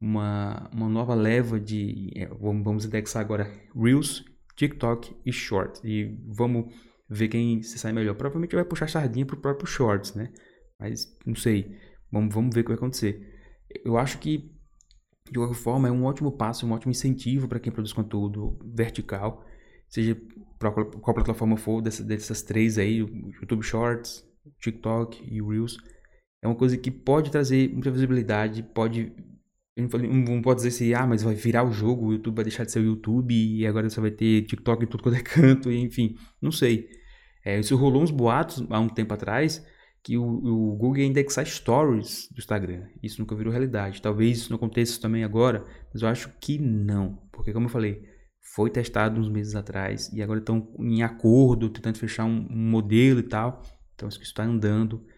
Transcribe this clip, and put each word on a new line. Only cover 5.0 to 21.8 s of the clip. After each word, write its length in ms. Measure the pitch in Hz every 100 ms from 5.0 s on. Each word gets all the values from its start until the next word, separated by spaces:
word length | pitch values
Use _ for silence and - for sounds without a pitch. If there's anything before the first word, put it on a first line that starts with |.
| - -
e 80 | 127
Shorts, 520 | 127 - 98 - -
e 360 | 110 107 104 107 110
vamos 480 | 107 123 117 113 - - _ -
ver 200 | 104 110
quem 340 | 117 120 113
se 160 | 110 -
sai 160 | 110
melhor. 220 | 113 107 104
Provavelmente 400 | 139 165 170 175
vai 100 | 175
puxar 240 | 175 160
sardinha 380 | 165 131 117 135
pro 100 | -
próprio 300 | 139 139 180
Shorts, 480 | - 117 101 101 101
né? 180 | 120 - _ _ - _
Mas, 360 | 107 113 - _
não 120 | 120 113
sei, 420 | 120 104 - - - - -
vamos, 220 | 107 107
vamos 220 | 107 123 117
ver 60 |
o 20 |
que 60 | 117
vai 80 | 113
acontecer. 540 | 127 - 104 104 - - - - _ -
Eu 120 | 120 117
acho 220 | 135 -
que, 340 | 156 151 - - - _ _ _ _ _ -
de 120 | 123
qualquer 160 | 120 117
forma, 320 | 117 135 123
é 40 |
um 120 | 123 127
ótimo 260 | 139 147
passo, 360 | 139 110 117 117
um 40 |
ótimo 200 | 113 127
incentivo 560 | 127 135 131 - 135 127
pra 120 | 120
quem 120 | 117
produz 220 | 113 107
conteúdo 680 | - 107 104 101 101 107 -
vertical, 840 | - 113 113 110 - 98 107 - - - _ - _
seja 320 | - 113 110 - - - -
pra 120 | 107
qual, 140 | 107 107
qual 280 | - - 117
plataforma 420 | 117 110 110 110
for 240 | 107 110